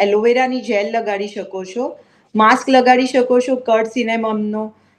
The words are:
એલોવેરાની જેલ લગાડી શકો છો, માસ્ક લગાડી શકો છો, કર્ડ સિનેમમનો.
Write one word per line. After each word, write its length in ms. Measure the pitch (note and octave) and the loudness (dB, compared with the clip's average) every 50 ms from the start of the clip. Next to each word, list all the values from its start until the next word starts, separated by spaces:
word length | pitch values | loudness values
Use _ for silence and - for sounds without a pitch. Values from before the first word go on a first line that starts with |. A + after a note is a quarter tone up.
એલોવેરાની 600 | G3+ G3+ G3+ G#3+ G#3+ A#3 A#3+ B3+ C4 B3+ B3+ B3+ | 0 2 2 2 2 2 2 2 0 -2 -2 -4
જેલ 360 | G#3+ A#3 G#3+ G3+ G#3 A3 A#3 | -4 -4 -2 -2 -2 -2 -4
લગાડી 320 | - F4+ G#3 G3+ G3 G3+ G3+ | -4 -4 -4 -6 -6 -6 -8
શકો 360 | - G#3+ F3 - - F#3+ F#3 | -8 -10 -12 -10 -10 -12 -10
છો, 340 | F#3 - A#3 C4 E4 - - - _ _ _ _ _ - | -10 -8 -8 -8 -8 -10 -14 -20 _ _ _ _ _ 0
માસ્ક 340 | G#3+ A3 A3+ B3+ B3+ - C4+ | 2 4 4 4 2 2 2
લગાડી 380 | C4 B3+ A#3+ B3+ B3+ - C4+ | 4 4 6 6 4 4 4
શકો 340 | B3+ - B3+ B3 B3 B3 B3 | 2 2 0 2 2 2 0
છો, 160 | B3 C4+ C4 | 2 0 -2
કર્ડ 300 | B3+ - A#3 A3+ A3 A3 | -4 -2 0 0 0 0
સિનેમમનો. 840 | A3 - B3+ A#3 A3+ A3+ A3+ A3 A3 G#3+ G#3+ G#3+ G#3+ G#3+ G#3+ G#3+ G#3+ G#3+ _ _ _ _ | -2 -4 -4 -2 -2 -2 -2 -2 -2 -2 -2 -4 -4 -4 -6 -8 -8 -12 _ _ _ _